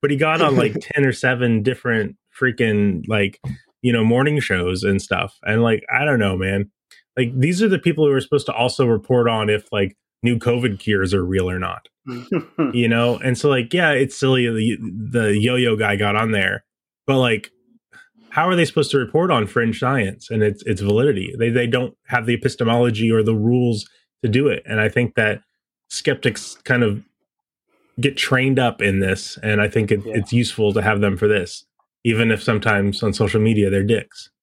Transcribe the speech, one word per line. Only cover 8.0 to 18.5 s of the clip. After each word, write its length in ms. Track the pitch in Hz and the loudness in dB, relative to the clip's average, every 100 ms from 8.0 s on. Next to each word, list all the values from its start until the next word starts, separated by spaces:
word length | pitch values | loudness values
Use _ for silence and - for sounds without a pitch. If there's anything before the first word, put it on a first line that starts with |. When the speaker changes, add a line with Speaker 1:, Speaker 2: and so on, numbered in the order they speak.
| 151 | 2
Speaker 1:
who 60 | |
are 80 | 135 | 2
supposed 260 | 127 147 - | 0 -2 -2
to 60 | |
also 340 | 113 123 - 127 | -2 -2 2 2
report 420 | 110 - 123 117 | 2 2 2 2
on 200 | 113 107 | 0 0
if, 220 | 104 - | 0 -2
like, 240 | 107 98 - _ _ | -2 -2 -4 _ _
new 140 | 120 117 | -2 0
covid 400 | 120 120 123 101 | 0 0 -2 -4
cures 360 | - 104 92 | -2 0 0
are 100 | 98 | 0
real 240 | 90 95 90 | 0 -2 -2
or 100 | 92 | -4
not. 280 | 90 87 _ _ - | -6 -8 _ _ -12
Speaker 3:
<laughs> 120 | 123 - 175 - - 147 | -12 -4 -4 -4 -4 -2
Speaker 1:
You 160 | 120 117 | 2 2
know? 280 | 117 120 120 | 2 2 0
And 180 | 135 120 | -2 0
so, 100 | 147 | 2
like, 240 | 131 120 | 0 0
yeah, 160 | 180 165 | 0 2
it's 240 | 139 135 - | 2 0 0
silly 300 | 135 131 120 | 0 2 2
the, 280 | 113 110 110 104 92 107 | 0 -2 -2 -8 -10 -4
the 280 | 123 107 104 | 0 2 2
yo-yo 380 | 110 127 123 107 | 2 2 0 2
guy 180 | 107 101 | 0 0
got 200 | 104 104 | 0 0
on 160 | 113 | 0
there, 320 | 107 95 98 _ _ _ _ - | 0 0 -4 _ _ _ _ -2
but, 120 | 135 | 2
like, 320 | 127 110 - _ _ _ _ - - _ _ | 2 0 -4 _ _ _ _ -20 -20 _ _
how 180 | - | -2
are 80 | 170 | 0